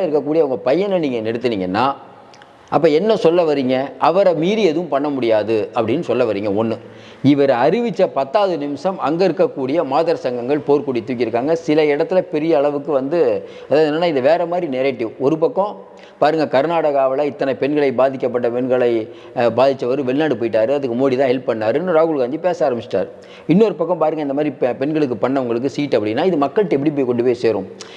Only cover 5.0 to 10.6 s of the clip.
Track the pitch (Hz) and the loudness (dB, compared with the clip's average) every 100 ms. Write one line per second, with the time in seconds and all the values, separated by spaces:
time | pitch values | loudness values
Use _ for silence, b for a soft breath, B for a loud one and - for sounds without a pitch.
5 | 147 135 117 107 104 110 95 123 110 151 | -2 -2 2 2 2 -2 0 -2 -2 -2
6 | 147 120 117 98 104 101 113 - - B | -2 0 0 0 -2 -2 -2 -4 -12 B
7 | B B 135 143 139 120 143 233 233 180 | B B 2 4 4 4 2 2 -2 0
8 | 175 139 135 214 196 160 143 139 190 165 | 0 0 0 0 0 -2 -6 -4 -4 -2
9 | 131 170 190 151 160 143 131 170 139 147 | -2 0 0 2 0 0 -2 -2 0 0
10 | 170 143 131 123 123 151 | 0 -2 -4 -4 -2 -2